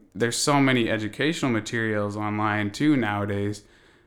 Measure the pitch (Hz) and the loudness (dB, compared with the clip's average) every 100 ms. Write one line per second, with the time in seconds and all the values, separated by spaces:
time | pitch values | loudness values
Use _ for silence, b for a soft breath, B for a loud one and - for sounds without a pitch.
0 | - 92 117 117 - 143 135 127 113 110 | -10 -2 -2 0 2 4 4 4 2 0
1 | 107 - 139 165 139 113 104 120 113 107 | -4 -2 -2 0 0 0 -2 -2 0 0
2 | 104 104 107 107 107 104 104 101 147 147 | -2 -4 -4 -2 0 0 -2 0 2 2
3 | 110 104 101 101 101 104 b b b b | 2 0 -2 -2 -2 -6 b b b b